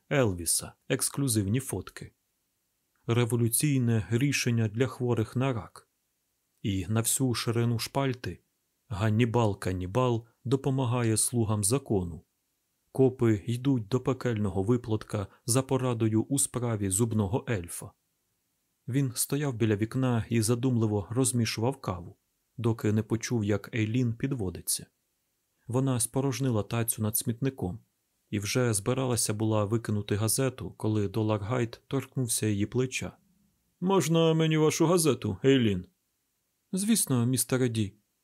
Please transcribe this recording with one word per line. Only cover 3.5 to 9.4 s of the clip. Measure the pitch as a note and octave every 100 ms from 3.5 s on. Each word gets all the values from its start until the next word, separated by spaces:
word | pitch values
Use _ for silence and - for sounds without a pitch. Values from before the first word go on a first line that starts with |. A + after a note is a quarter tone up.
| - D3+ C3+ A#2 A2+ F#2
рішення | A#2 C#3+ C3 - A#2 A2
для | G#2+ B2+
хворих | - B2 A2+ G#2+ B2
на | C3+
рак». | A#2 E2+ - - _ _ _ _ _ _ _
І | A#2 G2 F2
на | A2
всю | A2+ - C3
ширину | A#2 - A#2 A#2 A#2
шпальти: | - C#3 C#3 B2 - E2+ _ _ _ _ -
«Ганнібал | F#2 A2 G#2+ A#2+ A2+